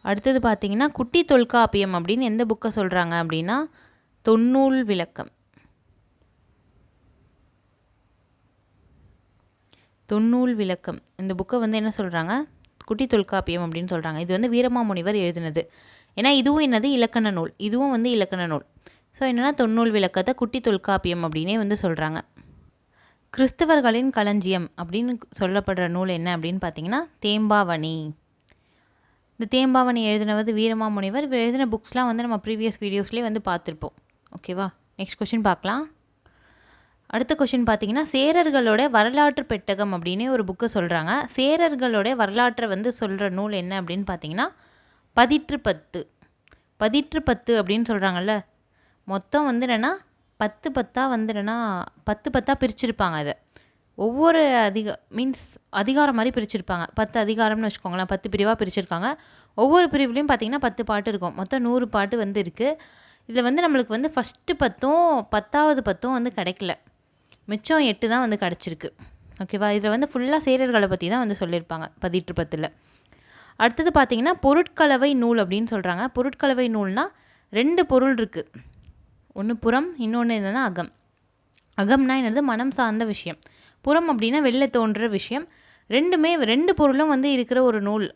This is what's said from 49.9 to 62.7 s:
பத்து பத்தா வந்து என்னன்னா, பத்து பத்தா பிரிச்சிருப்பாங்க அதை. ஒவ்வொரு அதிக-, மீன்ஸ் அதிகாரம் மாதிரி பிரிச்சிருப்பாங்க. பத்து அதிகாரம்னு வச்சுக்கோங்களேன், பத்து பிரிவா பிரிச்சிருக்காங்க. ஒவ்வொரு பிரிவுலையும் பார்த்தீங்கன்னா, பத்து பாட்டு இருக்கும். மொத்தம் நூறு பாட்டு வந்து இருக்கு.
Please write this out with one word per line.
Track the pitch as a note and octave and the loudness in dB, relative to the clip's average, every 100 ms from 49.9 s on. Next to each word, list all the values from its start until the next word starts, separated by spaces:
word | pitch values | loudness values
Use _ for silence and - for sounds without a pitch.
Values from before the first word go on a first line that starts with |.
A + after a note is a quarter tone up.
| G4 _ _ _ _ | -4 _ _ _ _
பத்து | G#3+ - D#4+ | -6 -4 -6
பத்தா | C4+ G#3+ B3+ C4 | -4 -4 -2 -2
வந்து | A#3 A3 | 0 -2
என்னன்னா, | G#3 G3+ A#3 A3+ F3+ - _ | -4 -4 -4 -4 -6 -8 _
பத்து | - G#3 D4 B3 | -6 -4 -2 -2
பத்தா | - C4+ | 0 0
பிரிச்சிருப்பாங்க | B3+ - A#3 A3+ F#3+ | 0 -2 -4 0 -2
அதை. | D#3 C#3+ - _ - _ _ _ | -2 -4 -8 _ -20 _ _ _
ஒவ்வொரு | - G#3+ B3+ E4 E4 D4 B3 | -4 -4 4 4 6 4 4
அதிக-, | G#3 G3+ G#3+ - _ | 2 0 -4 -8 _
மீன்ஸ் | A3 C4 B3+ - - _ | -4 -4 -4 -10 -16 _
அதிகாரம் | G3 G#3 C4+ C#4+ | -4 0 2 2
மாதிரி | A#3 A#3+ | 2 0
பிரிச்சிருப்பாங்க. | B3+ G#3+ G#3 - F3+ E3 | -2 -4 -6 -4 -6 -4
பத்து | - G#3+ A#3+ | -4 -2 -2
அதிகாரம்னு | G#3 A3 A3 G#3+ A3 | -2 0 0 0 -4
வச்சுக்கோங்களேன், | - F#3+ F3+ | -6 -8 -6
பத்து | F#3 G3 G3+ F#3 | -4 -4 -4 0
பிரிவா | G3+ | 2
பிரிச்சிருக்காங்க. | A3+ F#3+ G3+ F#3 E3+ G#3+ D4 - - _ | 2 -2 -4 -4 -4 -4 -6 -12 -20 _
ஒவ்வொரு | - C4 F4 E4+ | 0 4 6 4
பிரிவுலையும் | C#4+ C4+ A#3+ D4 | 2 0 0 0
பார்த்தீங்கன்னா, | C4 A3 | 0 0
பத்து | C#4 B3+ G3+ | -2 -2 -4
பாட்டு | A3 G#3 G3+ | -4 -2 -2
இருக்கும். | G3+ F3 | -4 -6
மொத்தம் | - F#3+ C4+ | -6 -4 -2
நூறு | A#3 B3 A#3+ | 0 0 0
பாட்டு | G#3+ G3 A#3+ | -2 0 -2
வந்து | G3+ G3+ | -2 -2
இருக்கு. | F3 - B3+ | -4 -2 -2